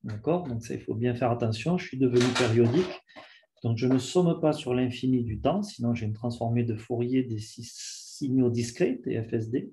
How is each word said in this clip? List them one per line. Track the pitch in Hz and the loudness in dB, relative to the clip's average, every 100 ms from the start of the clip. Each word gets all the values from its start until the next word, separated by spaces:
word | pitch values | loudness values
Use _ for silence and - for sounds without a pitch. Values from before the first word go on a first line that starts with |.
D'accord ? | 120 107 147 175 151 | -8 -6 0 -2 -2
Donc, | 117 | -8
ça, | - | -6
il | 127 | -8
faut | - 110 | -6 -2
bien | 120 | 0
faire | 120 123 | 2 0
attention, | 120 117 110 160 180 | 2 0 0 0 -2
je | - | -2
suis | 131 | 0
devenu | 131 123 123 120 | 4 4 4 2
périodique. | 123 113 117 139 185 - _ - - - _ _ | 4 6 6 4 0 -6 _ -20 -20 -20 _ _
Donc, | 117 117 | -2 0
je | 127 | 4
ne | 131 | 2
somme | - 180 170 160 | 2 2 4 4
pas | 156 | 2
sur | 143 127 | 0 0
l'infini | 123 127 123 131 127 | 0 0 0 0 2
du | 117 104 | 0 0
temps, | 131 185 | 0 0
sinon | 202 - 120 | -2 -4 -2
j'ai | 117 110 | 0 -2
une | |
transformée | 107 123 117 117 120 | -4 -6 -4 0 0
de | 117 107 | 0 -4
Fourier | - 120 123 131 | -4 -4 0 0
des | 120 110 | 0 -4
six | 107 - 117 | -8 -14 -16
signaux | - - - - - 139 131 123 | -14 -14 -14 -16 -8 0 2 4
discrets, | 117 117 - 185 262 | 2 -4 0 -2 0
des | 131 113 | -4 -4
F | 110 | -2
S | 120 113 | -4 -2
D. | 131 202 | -4 -6